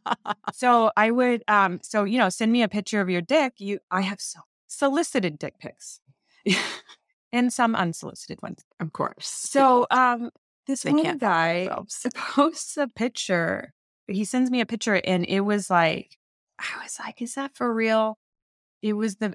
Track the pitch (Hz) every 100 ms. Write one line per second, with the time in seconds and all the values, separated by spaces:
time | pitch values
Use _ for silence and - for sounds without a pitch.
0 | - - - - - - 247 240 220 -
1 | 220 240 247 233 - 208 190 180 - 214
2 | 202 247 190 - 226 240 220 214 190 208
3 | 185 175 165 302 262 - 196 202 - 185
4 | 190 202 - 165 - _ - - 277 285
5 | 330 254 180 151 - _ - - - -
6 | _ _ _ _ - 185 - - _ -
7 | _ _ - 240 247 - 233 226 175 -
8 | 151 - - - - - _ - 160 -
9 | - - - - - 277 269 247 - 254
10 | 254 240 240 _ _ _ - 269 269 294
11 | 311 285 214 165 165 175 185 - 190 -
12 | 247 - - - 330 320 - 302 269 -
13 | 247 - - 175 165 190 - _ _ _
14 | - 196 208 254 254 247 220 226 226 196
15 | - 180 - 196 202 208 - 180 160 160
16 | - _ _ _ _ - - - - -
17 | - - 240 269 277 - 247 226 220 220
18 | 220 220 _ _ _ _ _ - 214 208
19 | 220 190 214